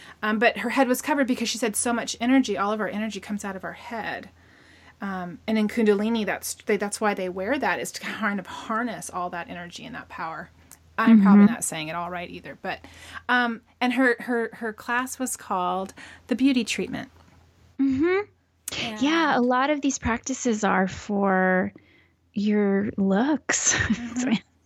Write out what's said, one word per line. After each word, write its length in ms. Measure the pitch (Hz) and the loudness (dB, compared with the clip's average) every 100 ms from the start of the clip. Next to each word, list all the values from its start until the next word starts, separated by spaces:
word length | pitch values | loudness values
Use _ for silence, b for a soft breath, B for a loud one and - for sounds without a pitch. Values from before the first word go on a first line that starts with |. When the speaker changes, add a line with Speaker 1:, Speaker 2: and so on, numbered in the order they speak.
| B - | B -4
Speaker 1:
Um, 160 | 220 226 | 0 4
but 200 | 233 202 | 4 2
her 100 | 233 | -2
head 180 | 262 247 | 2 2
was 140 | 247 | 2
covered 260 | - 285 254 | 2 0 2
because 220 | 247 233 | 0 -2
she 80 | 220 | -2
said 200 | 247 - | -2 0
so 180 | 247 | -2
much 200 | 233 165 - | -2 -4 -2
energy, 380 | 240 269 220 196 | 4 4 4 -2
all 140 | 202 | -2
of 80 | 220 | -2
our 60 | 190 | -4
energy 320 | 202 220 202 | -4 -6 -8
comes 220 | - 208 | -8 -8
out 140 | 202 190 | -6 -8
of 80 | |
our 80 | 165 | -10
head. 560 | 175 - 226 175 117 - B B B B B B - | -12 -10 -8 -6 -8 -12 B B B B B B -10
Um, 380 | 196 185 175 165 - | -8 -6 -8 -10 -2
and 100 | 220 | 0
in 100 | 208 | 0
Kundalini, 600 | 240 214 202 220 226 185 | 2 4 4 0 -2 -2
that's, 280 | 156 - - - | -4 -8 -8 -2
they, 100 | 202 | -2
that's 240 | 208 - | -2 -2
why 140 | 214 | -2
they 160 | 196 185 | -2 -4
wear 280 | 185 196 285 | -4 -4 -2
that, 220 | 208 160 | 0 -2
is 100 | 180 | -6
to 100 | - | -10
kind 360 | 185 202 208 202 | -10 -4 -4 -4
of 80 | - | -8
harness 600 | - - 220 240 170 - | -12 -6 -4 -4 -8 -10
all 220 | 180 175 | -8 -6
that 180 | 175 - | -8 -10
energy 380 | 175 175 - 160 | -12 -14 -14 -14
and 80 | |
that 160 | 160 - | -14 -14
power. 400 | - 165 156 175 - B B _ - | -10 -10 -10 -14 -20 B B _ 0
I'm 240 | 226 220 | 8 8
probably 220 | 196 208 208 | 10 10 8
Speaker 2:
Mm-hmm. 60 | |
Speaker 1:
not 100 | 240 | 4
saying 240 | - 160 156 | -4 -6 -6
it 60 | 170 | -6
all 140 | 175 | -6
right 180 | 180 175 | -8 -10
either, 300 | 175 156 - | -14 -16 -10
but, 200 | 190 151 B B B B - | -8 -8 B B B B 0
um, 320 | 247 240 226 - _ | 2 2 -4 -12 _
and 140 | 247 | 0
her, 220 | 240 254 240 | 4 2 2
her, 300 | 240 233 226 | -2 -2 -2
her 200 | - 226 | -6 -10
class 440 | 214 - 240 254 - | -8 -4 -4 -4 -6
was 200 | 254 - | -6 -6
called 560 | - 190 180 185 190 - B B - | -4 -2 0 -2 -6 -12 B B -6
The 80 | 226 | 2
Beauty 280 | 269 254 | 4 4
Treatment. 460 | 214 - - - - - - - _ _ - - | 0 -4 -4 -8 -10 -18 -20 -20 _ _ -16 -2
Speaker 2:
Mm-hmm. 480 | 269 262 339 381 415 _ _ _ - B 240 214 | 0 2 2 2 -2 _ _ _ -10 B -8 -2
Yeah, 340 | 277 330 302 | 2 2 2
a 20 | 254 | 2
Speaker 1:
And 80 | 247 | 2
Speaker 2:
lot 240 | 254 277 | 2 2
of 100 | 302 | 0
these 160 | 277 - | 0 -2
practices 640 | 247 226 - 262 247 214 | -2 -2 -4 -4 -2 0
are 240 | 196 190 190 | 2 2 2
for 840 | - - 202 196 185 185 185 202 B B B B B _ | -4 -4 0 2 4 4 2 0 B B B B B _
your 580 | 202 208 208 202 196 208 - | -4 0 2 2 2 0 0
looks. 760 | 190 190 269 302 - - - - | 2 2 2 0 0 -2 0 0
<laughs> 60 | |
Speaker 1:
Mm-hmm. 500 | - 226 240 247 254 220 - _ | 0 -2 -4 -4 -2 -2 -4 _